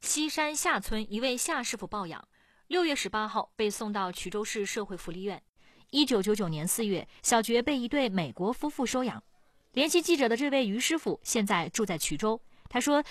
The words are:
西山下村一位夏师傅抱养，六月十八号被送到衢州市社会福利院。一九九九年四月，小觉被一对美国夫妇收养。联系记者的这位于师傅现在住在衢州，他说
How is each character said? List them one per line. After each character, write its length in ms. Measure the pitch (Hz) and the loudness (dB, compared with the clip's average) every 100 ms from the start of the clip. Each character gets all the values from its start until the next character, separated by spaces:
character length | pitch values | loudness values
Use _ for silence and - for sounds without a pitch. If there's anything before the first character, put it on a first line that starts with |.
西 280 | - 294 302 | -4 -2 0
山 260 | 311 302 | 0 -2
下 240 | 302 359 240 | 0 0 0
村 260 | - 214 214 | -2 -4 -2
一 60 | 208 | -2
位 180 | 262 247 | -2 0
夏 260 | - 302 | -2 -2
师 140 | 240 226 | -4 -8
傅 100 | 180 | -6
抱 200 | 208 175 | -6 -8
养， 180 | 139 - _ _ _ - | -10 -16 _ _ _ -2
六 160 | 349 | 2
月 100 | 330 | 2
十 140 | 285 - | 0 -2
八 180 | 214 214 | -2 -2
号 240 | 220 - - | -2 -4 -2
被 120 | 214 | -2
送 220 | 202 214 | 0 -4
到 200 | 208 185 | -2 -4
衢 180 | 180 185 | -4 -6
州 140 | 208 | -4
市 220 | 208 220 196 | -4 -4 -4
社 180 | 233 | -4
会 120 | 202 180 | -6 -8
福 140 | - | -10
利 120 | 170 | -8
院。 200 | 196 170 - _ - _ _ | -6 -8 -12 _ -20 _ _
一 140 | 277 | 2
九 180 | 285 226 | 4 4
九 120 | 196 | 4
九 140 | 208 175 | 2 0
年 180 | 156 170 | -2 -2
四 200 | - 214 | 0 0
月， 200 | 180 - - | -2 -4 -6
小 200 | - 233 | 2 2
觉 200 | 220 233 | 4 2
被 140 | 247 277 | 2 0
一 100 | 240 | 0
对 200 | 294 254 | 0 2
美 240 | 185 147 | 0 -2
国 200 | - 185 | -2 -4
夫 160 | 247 294 | -2 -4
妇 180 | 294 240 | -2 -2
收 160 | 254 | 0
养。 180 | 247 - - _ _ _ _ | -2 -6 -14 _ _ _ _
联 160 | 247 294 | 0 4
系 120 | 349 | 4
记 140 | 320 320 | 4 4
者 120 | 240 | 4
的 80 | 233 | 4
这 140 | 285 | 2
位 160 | 269 226 | 2 2
于 120 | 214 | 0
师 180 | - 330 | 0 0
傅 200 | 214 - | 0 -2
现 220 | - 233 | -2 0
在 240 | 202 185 165 | 2 0 0
住 160 | - | -2
在 140 | 202 165 | -2 -2
衢 180 | - 147 | -2 0
州， 240 | 220 226 - - - | 0 -2 -6 -20 -6
他 120 | 247 | -2
说 220 | 269 294 294 | 2 2 2